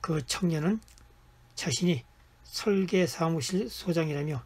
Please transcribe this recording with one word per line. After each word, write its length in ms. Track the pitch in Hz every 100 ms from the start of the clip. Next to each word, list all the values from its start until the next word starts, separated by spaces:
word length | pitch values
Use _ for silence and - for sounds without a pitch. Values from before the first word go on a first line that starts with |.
그 240 | - 156 131
청년은 540 | - 180 156 165 220 - - - - - - - -
자신이 480 | 165 127 175 139 - - - _ -
설계 560 | - 220 196 185 185 175
사무실 600 | - 165 165 127 185 233
소장이라며 760 | - 185 165 160 143 151 139